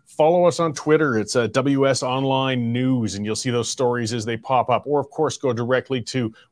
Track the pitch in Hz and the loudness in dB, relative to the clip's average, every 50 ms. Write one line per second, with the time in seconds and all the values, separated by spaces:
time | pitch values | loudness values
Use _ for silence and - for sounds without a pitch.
0 | _ - - - 156 156 175 180 175 175 147 - 170 165 139 - - 151 151 156 | _ -20 0 2 4 4 4 4 4 2 2 2 -2 -2 -2 -4 0 2 4 4
1 | 156 143 120 110 104 - - 127 117 107 - 139 127 143 139 135 135 135 131 - | 4 2 2 0 -2 0 0 0 0 2 0 0 2 2 2 2 4 2 2 0
2 | - 127 135 135 135 135 135 135 135 131 131 127 120 117 117 123 127 131 131 127 | -2 -2 -2 0 0 0 0 0 0 0 0 -2 -2 -2 -2 0 0 0 0 0
3 | 113 104 90 98 104 107 110 101 - 127 120 120 113 - - - 135 123 120 120 | 0 -2 -4 -4 -4 -4 -4 -4 -2 -2 -2 -2 -2 -2 -2 -2 0 0 0 0
4 | 117 107 117 120 107 113 117 110 110 - 135 127 117 - 120 - - 135 147 143 | -2 -4 -4 -4 -4 -4 -6 -8 -4 0 0 0 2 2 0 -2 0 0 -2 -2
5 | 135 - - - 156 139 - - - 135 120 113 120 117 127 127 120 - 135 127 | -2 -4 -4 -4 -2 -2 -4 -4 -4 -4 -2 -2 -2 0 0 -2 0 -2 -6 -6
6 | 110 - - 131 120 110 110 - - _ | -6 -4 -4 -4 -4 -4 -6 -10 -20 _